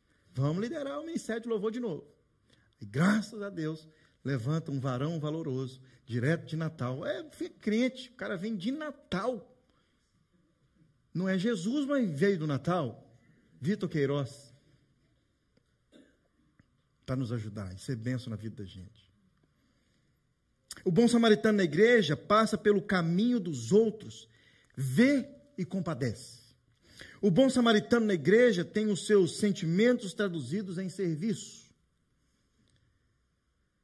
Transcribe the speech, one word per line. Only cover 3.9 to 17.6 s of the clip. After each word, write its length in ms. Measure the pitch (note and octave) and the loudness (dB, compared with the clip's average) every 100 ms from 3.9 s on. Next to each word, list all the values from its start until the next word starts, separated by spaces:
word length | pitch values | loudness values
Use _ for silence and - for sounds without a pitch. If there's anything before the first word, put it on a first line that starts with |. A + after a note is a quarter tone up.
| _ _ _ B2+ | _ _ _ -6
levanta 460 | C3+ A2+ D#3+ D#3+ | -4 -2 -4 -4
um 80 | C#3 | -6
varão 400 | C3 B2 D3 E3+ | -4 -4 -4 -6
valoroso, 600 | D3+ D#3 D3+ C3 C3 - - _ - | -6 -6 -6 -6 -8 -12 -20 _ -8
direto 400 | A#2+ B2+ E3 - | -2 0 -2 -4
de 120 | D#3 | -6
Natal. 480 | D#3+ D#3+ B2 C3 - | -6 -6 -6 -6 -6
É, 180 | F#4+ D#4 | -8 -10
fica 260 | - E4+ - | -12 -12 -8
crente, 500 | - A3 B3+ B3+ - | -2 0 0 -4 -16
o 60 | - | -10
cara 200 | G3+ F#3+ | -8 -6
vem 220 | G#3 G#3+ | -6 -6
de 140 | F#3+ | -6
Natal. 840 | D4 D4+ - - F3+ A3 A#3+ - _ _ _ _ _ _ _ _ _ _ _ _ _ _ _ _ | -6 -8 -12 -6 -4 -4 -6 -10 _ _ _ _ _ _ _ _ _ _ _ _ _ _ _ _
Não 160 | D#3+ F#3+ | -6 -2
é 100 | F#3+ | 0
Jesus, 460 | G#3+ G#3+ F#3 C#4+ C4+ | 0 -2 -2 -2 0
mas 260 | C#4+ G#3+ | 0 0
veio 280 | C#3 G3 F#3+ | 2 2 2
do 60 | D#3 | 0
Natal. 720 | C3+ - F3+ C3 - - _ _ _ _ - | -2 0 -2 -2 -8 -20 _ _ _ _ -8
Vitor 260 | C#3 G#3 F#3+ | -4 -4 -2
Queiroz. 680 | D#3+ C#3 C#3+ C3 - - _ _ _ _ _ _ _ _ _ _ _ _ _ _ _ _ _ _ _ _ _ _ _ _ _ - | -2 0 0 -4 -8 -20 _ _ _ _ _ _ _ _ _ _ _ _ _ _ _ _ _ _ _ _ _ _ _ _ _ -8
Pra 100 | C3 | -6
nos 160 | A#2 | -4
ajudar 420 | A#2+ G#2+ G#2 | -6 -8 -10